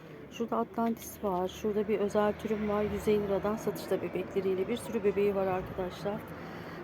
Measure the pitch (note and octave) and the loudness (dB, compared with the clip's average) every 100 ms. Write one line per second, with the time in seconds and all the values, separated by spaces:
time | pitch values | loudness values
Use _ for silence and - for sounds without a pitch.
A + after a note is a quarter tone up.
0 | - - - - A3+ A3+ A#3 - A#3 A3+ | -16 -16 -10 -6 -2 0 0 0 0 0
1 | - - G#3 F3+ F#3 - G#3+ G#3 G#3 G3 | -6 -4 0 2 0 0 0 2 2 2
2 | G3+ G#3+ G#3 G#3 G#3+ G#3+ G#3 G#3 G#3 G3+ | 2 4 4 2 -2 0 2 2 0 0
3 | A3 G#3 G3+ G3 G3+ A3 D#3+ D#3+ - F#3+ | 4 4 4 2 2 0 -2 -4 0 0
4 | E3+ F3+ F#3 G3 F#3+ F#3 F#3+ A#3 - A3 | 0 -2 -2 0 2 2 0 -2 -2 0
5 | G3 F#3+ G3+ G3 F#3+ F#3 - - F3+ - | 2 4 4 4 2 0 -2 -4 -4 -4
6 | G3+ A3 - - - - - - | -4 -4 -6 -10 -10 -10 -10 -10